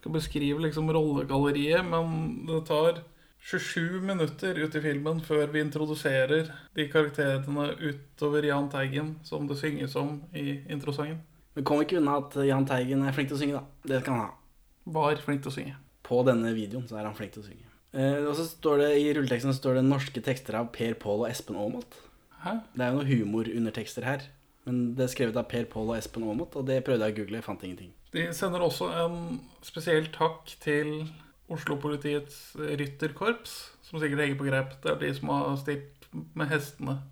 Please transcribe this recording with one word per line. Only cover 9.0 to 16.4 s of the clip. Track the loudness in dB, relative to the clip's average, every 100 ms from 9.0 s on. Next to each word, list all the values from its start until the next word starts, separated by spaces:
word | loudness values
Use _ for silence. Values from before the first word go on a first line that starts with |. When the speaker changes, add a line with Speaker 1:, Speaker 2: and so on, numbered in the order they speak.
| -4 -6
Speaker 1:
som | -8 -6 -4
det | -2
synges | -2 -2 -4 -2
om | -2 -4 -8 -6
i | -4 -6 -6
introsangen. | -6 -4 -4 -4 -6 -12 -20 _ -4
Speaker 2:
Men | 2
kom | 2
ikke | 4 2
unna | 4 2
at | 0 0 4
Jahn | 4 4
Teigen | 2 2 2
er | 2 0
flink | -2
til | 0
å |
synge, | -2 -2
da. | -8 -14 -2
Det | 0
skal | 2 -2
han | -2
ha. | -8 -20 _ _ _ -4 2
Speaker 1:
Var | 2 2
flink | 0 -2
til | -2
å | -6
synge. | -8 -12 -18 _ 0
Speaker 2:
På | 4 6
denne | 6